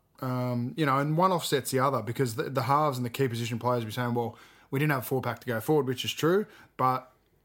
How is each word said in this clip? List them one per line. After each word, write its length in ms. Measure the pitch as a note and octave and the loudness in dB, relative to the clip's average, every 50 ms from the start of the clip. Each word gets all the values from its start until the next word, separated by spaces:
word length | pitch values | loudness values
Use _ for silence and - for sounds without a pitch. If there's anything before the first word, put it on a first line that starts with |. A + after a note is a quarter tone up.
| _ _ _ - | _ _ _ -8
um, 520 | C3 B2+ B2+ B2+ B2 B2 B2 A#2+ A#2+ C3 - | -6 -4 -2 -2 -2 -2 -2 -2 -4 -4 -2
you 80 | E3 D#3 | 0 2
know, 140 | C#3 C3 C#3 | 2 4 2
and 180 | C#3+ D3+ D#3 | 2 2 2
one 140 | E3 F#3 F#3+ | 4 4 4
offsets 400 | F#3 E3 - - D#3 C3+ A#2+ - | 2 0 0 0 0 0 0 0
the 80 | C3 B2+ | 0 2
other 220 | C#3+ D3+ C3+ A#2+ | 2 2 2 0
because 340 | G#2+ A#2 A#2 - C3+ A#2 G#2 | -2 -2 -2 -2 -2 0 -2
the, 80 | C3+ E3+ | -4 -4
the 200 | D3+ C3 C3 A#2 | -4 -2 -2 2
halves 340 | B2 C#3 D3 D#3 D3 C3 | 4 4 4 4 2 0
and 80 | B2+ B2 | -2 -4
the 40 | A#2 | -4
key 180 | - - C3+ | -2 0 0
position 320 | B2 A#2 A2+ A#2+ A2+ B2 A2 | 0 -2 -4 -4 -4 -4 -2
players 200 | A#2 B2 B2 A#2+ A2+ | 0 0 0 0 -2
will 40 | |
be 40 | G#2+ | -4
saying, 220 | G#2+ B2+ B2 A#2+ A#2+ | -4 -4 -2 -2 0
"Well, 240 | A#2+ A#2 A2+ A2+ - - - - - - - | -2 -2 -4 -6 -12 -18 -20 -20 -20 -10 -6
we 80 | C#3 C3+ | -2 0
didn't 120 | D3+ D3+ | 0 2
have 100 | C#3+ B2+ | 0 0
a 40 | A#2 | -2
four 160 | - C3+ C3 | -2 -2 -2
pack 180 | A2+ A#2+ A2+ - | -2 -4 -6 -6
to 80 | - | -4
go 120 | B2 A#2 A2 | -4 -4 -2
forward," 280 | - - D#3 D3 C3 | 0 2 2 2 2
which 180 | C3 B2+ - - | 0 -2 -4 -4
is 80 | A2 - | -6 -2
true, 320 | - D3 D#3+ F#3 G#3 G#3 - - - - - _ | 0 2 2 4 2 0 -2 -8 -20 -20 -10 _
but 340 | - B2+ B2+ B2+ B2+ - - _ _ _ _ _ _ | 0 2 2 2 0 -4 -10 _ _ _ _ _ _